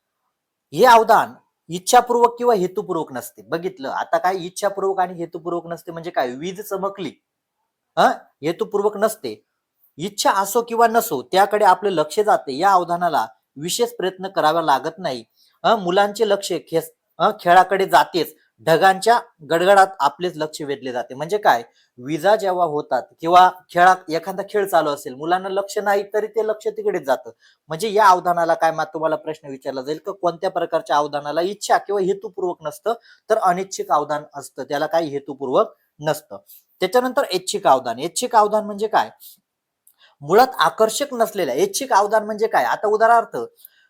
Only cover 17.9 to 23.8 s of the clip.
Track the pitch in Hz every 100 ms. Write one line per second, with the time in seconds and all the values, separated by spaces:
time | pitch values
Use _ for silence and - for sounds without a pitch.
17.9 | 165 - 175 - - _ _ 131 160 190
18.9 | 190 214 233 - _ 147 165 185 196 190
19.9 | - 143 - 180 151 156 - 143 135 131
20.9 | 123 120 131 160 208 208 120 117 _ _
21.9 | - 127 156 180 214 196 180 170 147 147
22.9 | 147 - - 165 180 185 - _ 175